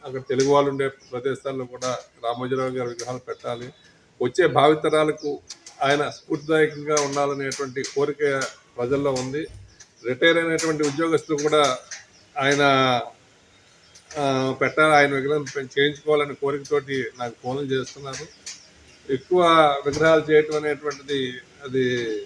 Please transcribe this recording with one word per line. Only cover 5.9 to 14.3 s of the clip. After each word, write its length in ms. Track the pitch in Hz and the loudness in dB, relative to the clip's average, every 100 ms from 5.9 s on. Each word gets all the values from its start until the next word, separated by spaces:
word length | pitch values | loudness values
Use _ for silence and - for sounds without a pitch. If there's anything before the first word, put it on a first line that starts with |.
| 147 139 | 0 -2
స్ఫూర్తిదాయకంగా 920 | - - 160 147 156 151 147 147 151 | -8 -8 -8 -2 2 2 -2 -2 -2
ఉండాలనేటువంటి 800 | 143 139 143 139 139 131 135 131 | 0 -2 -2 -2 -6 -6 -8 -8
కోరిక 560 | 127 - 143 143 147 135 127 - _ - | -6 -2 -2 0 -2 0 -4 -10 _ -8
ప్రజల్లో 340 | 123 139 139 | -2 0 0
ఉంది. 360 | 131 127 143 165 - - _ - _ 117 | -2 -4 -8 -10 -14 -20 _ -20 _ -8
రిటైర్ 320 | 127 165 165 | 2 4 4
అయినటువంటి 460 | 165 160 160 156 | 0 -2 -2 0
ఉద్యోగస్తులు 540 | 147 139 165 156 - 147 | -2 0 0 0 -2 -2
కూడా 400 | 151 151 139 127 - - - _ _ - | 2 4 2 0 -8 -18 -20 _ _ -2
ఆయన, 220 | 135 143 143 135 131 123 113 - _ _ _ _ _ _ _ - _ 151 | 2 4 6 6 4 2 -2 -14 _ _ _ _ _ _ _ -20 _ -4
ఆ, 340 | 139 | -2